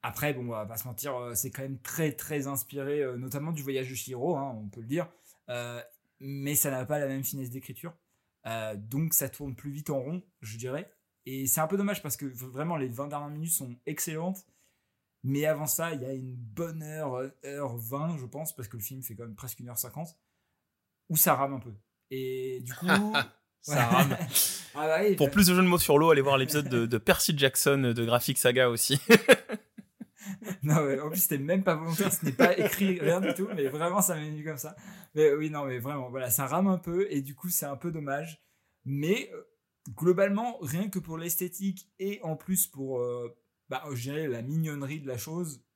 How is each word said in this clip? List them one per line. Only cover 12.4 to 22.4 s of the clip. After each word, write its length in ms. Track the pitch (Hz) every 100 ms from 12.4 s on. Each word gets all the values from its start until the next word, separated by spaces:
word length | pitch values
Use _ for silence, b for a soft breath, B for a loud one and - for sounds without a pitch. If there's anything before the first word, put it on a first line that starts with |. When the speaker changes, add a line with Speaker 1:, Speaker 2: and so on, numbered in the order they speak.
| 127
Speaker 1:
vraiment, 300 | 127 156 170
les 100 | 131
vingt 220 | 117 143
dernières 200 | 147 147
minutes 220 | 151 160
sont 260 | - 131 120 -
excellentes. 600 | 151 - 156 170 190 - _ _ _ _ _ _ _
Mais 220 | 127 143 151
avant 200 | 156 151
ça, 260 | - 165
il 80 | 151
y 60 | 127
a 60 |
une 240 | 135 127 127
bonne 480 | 113 107 170 160
heure, 300 | 151 156 151
euh, 160 | 127 135 -
heure 320 | 135 143 139 117
vingt, 400 | 113 135 160 160
je 80 | 123
pense, 280 | 135 156
parce 140 | - 117
que 80 | 120
le 60 |
film 180 | 101 131
fait 140 | 127 110
quand 80 |
même 100 | 117
presque 240 | 104 127 -
une 100 | 123
heure 100 | 120
cinquante. 380 | 123 143 165 - _ _ _ _ _ _ _ _ _
Où 80 | 160
ça 180 | -
rame 200 | 135 139
un 60 | 135
peu. 120 | 117 101 _ _ _
Et 500 | 131 131 131